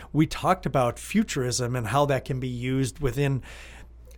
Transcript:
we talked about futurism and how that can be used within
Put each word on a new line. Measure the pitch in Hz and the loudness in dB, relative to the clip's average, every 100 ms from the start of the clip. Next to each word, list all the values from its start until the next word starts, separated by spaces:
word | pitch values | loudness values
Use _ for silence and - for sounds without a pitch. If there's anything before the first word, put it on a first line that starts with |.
| - | -2
we | 143 156 | 2 2
talked | - 156 185 151 | 2 0 2 2
about | 139 120 - | 2 2 0
futurism | - 202 214 147 123 117 120 127 | -2 0 0 0 -2 0 0 -2
and | 107 | 0
how | 135 143 | 2 4
that | 131 | 2
can | - 127 | 0 -4
be | 131 | -4
used | 123 127 131 131 - | -4 0 0 0 0
within | 135 127 139 131 - - - - - - - | -2 2 2 0 -4 -16 -16 -18 -20 -20 -20